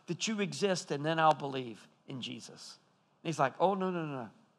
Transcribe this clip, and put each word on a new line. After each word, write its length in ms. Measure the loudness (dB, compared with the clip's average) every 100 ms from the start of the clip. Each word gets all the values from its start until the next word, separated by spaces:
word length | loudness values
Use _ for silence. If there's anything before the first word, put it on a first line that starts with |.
| -8
that 220 | -4 -2
you 120 | -2
exist, 500 | -2 0 0 0 -2
and 120 | -2
then 160 | 0 4
I'll 140 | 6
believe 480 | 6 0 -4 -6 -10 -18 _ -12
in 120 | -10
Jesus." 560 | -8 -10 -14 -16 -18 -20 _ _ _ _
And 40 | -4
he's 100 | 2
like, 160 | 2 4
"Oh, 140 | 2
no, 180 | 4 0
no, 140 | -2
no, 80 | -4
no. 160 | -6 -8 -14 _